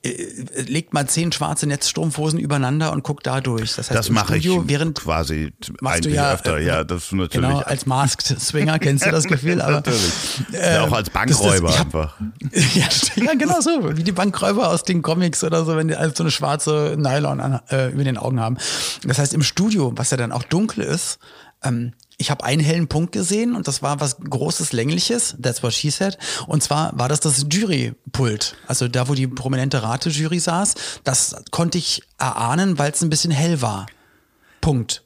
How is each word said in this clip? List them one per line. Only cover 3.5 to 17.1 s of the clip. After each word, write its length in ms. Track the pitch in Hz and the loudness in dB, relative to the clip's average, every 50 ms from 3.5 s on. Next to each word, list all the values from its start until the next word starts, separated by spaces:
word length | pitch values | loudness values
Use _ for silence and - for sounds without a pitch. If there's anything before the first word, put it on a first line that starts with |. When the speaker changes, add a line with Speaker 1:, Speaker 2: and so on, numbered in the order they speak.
| 120 113 110 113 - | -2 -2 -2 -4 -4
Speaker 1:
Das 140 | - - - | -6 -4 -2
heißt, 100 | 123 113 | -2 0
Speaker 2:
Das 80 | 107 92 | 2 2
Speaker 1:
im 80 | 117 | 2
Speaker 2:
mache 220 | 113 104 - - - | 2 2 2 0 2
ich 60 | 151 | 2
Speaker 1:
Studio, 180 | 180 185 175 - - | 2 2 2 2 2
während 300 | 143 143 160 165 147 - | 0 0 0 -2 -2 -4
Speaker 2:
quasi 500 | - 80 80 80 82 67 80 78 78 76 - _ - - - - | -2 -2 0 0 0 0 0 -2 -2 -4 -6 _ -14 -14 -10 -4
Speaker 1:
machst 240 | - 131 87 85 82 | -2 0 0 2 2
du 20 | 151 | 2
Speaker 2:
eigentlich 60 | 147 | 2
Speaker 1:
ja, 160 | 147 143 143 | 2 4 2
Speaker 2:
öfter. 260 | 131 - - - 82 76 | 2 0 0 0 0 2
Speaker 1:
äh, 80 | 78 | 2
Speaker 2:
Ja, 180 | 87 82 80 80 | 2 2 0 0
das 180 | 71 87 87 - - | -2 -4 -6 -4 -2
ist 40 | |
natürlich 360 | 95 95 92 85 - 120 123 127 | -2 0 0 0 0 0 2 2
Speaker 1:
genau, 100 | 139 143 | 2 0
als 260 | 135 - 139 135 - | 0 -2 -4 -2 0
Masked 420 | 135 127 131 143 135 - - - - 135 - | 0 2 2 2 2 0 0 -2 -2 -2 -2
Swinger 400 | - - - 151 147 156 156 156 | -2 -2 0 2 2 2 2 2
kennst 260 | - 143 139 135 - | 2 2 2 4 2
du 60 | 196 | 2
das 140 | 160 160 147 | 2 2 2
Gefühl, 360 | 185 175 131 127 160 175 - | 2 0 0 2 0 0 2
aber, 100 | - - | 2 2
Speaker 2:
<laughs> 140 | 147 147 147 | 2 0 2
Natürlich. 280 | - 123 113 98 87 85 - - - - 131 127 - - | 0 0 2 2 0 0 -2 -4 -6 -4 -4 -4 -4 -4
Speaker 1:
äh, 220 | - 180 175 165 | 0 2 4 4
Speaker 2:
Ja, 80 | 131 113 | 4 4
auch 60 | 78 - | 2 2
als 160 | 113 104 - | 0 -2 -2
Speaker 1:
das, 160 | - 92 107 127 | -2 0 2 4
das, 100 | 151 - | 4 4
Speaker 2:
Bankräuber 280 | 101 104 98 95 82 82 | 6 6 4 6 4 4
Speaker 1:
ich 100 | 78 - | 4 2
hab, 60 | - 73 | 2 0
Speaker 2:
einfach. 280 | 73 80 78 76 - - 104 107 - | 0 -2 -2 -2 -4 -6 -10 -10 -8
Speaker 1:
<laughs> 400 | - - 139 - 180 156 127 - | -8 -8 -2 2 4 4 4 4
Ja, 100 | 196 135 - | 4 2 2
st-, 340 | - - - - - - 220 | 2 0 0 0 0 0 2
ja, 80 | 277 320 | 2 2
genau 260 | 254 302 294 359 339 | 2 2 2 2 2
so, 380 | 240 302 339 302 202 156 151 156 | 2 2 2 2 0 0 -2 0
wie 60 | 165 | 0
die 100 | 196 190 | 0 0
Bankräuber 560 | 175 190 202 185 - 190 190 202 208 165 - | 2 0 0 0 0 0 2 2 2 2 2
aus 140 | 170 170 - | 2 0 0
den 180 | - 185 170 | 0 0 0
Comics 420 | 151 151 160 175 180 175 147 - - | 2 0 2 2 2 2 0 0 -2
oder 220 | 160 160 165 165 | 0 2 2 2
so, 100 | 160 165 | 2 0
wenn 140 | 156 160 160 | 0 0 0
die 60 | 156 - | 0 0
alle 160 | 151 160 147 | 0 -2 0
so 80 | - 170 | 0 0
eine 80 | 160 | 0
schwarze 640 | 143 - 151 143 143 151 - 156 151 151 147 151 - 147 | 0 0 0 0 0 0 0 0 0 2 2 0 0 0
Nylon 440 | 151 131 | 0 2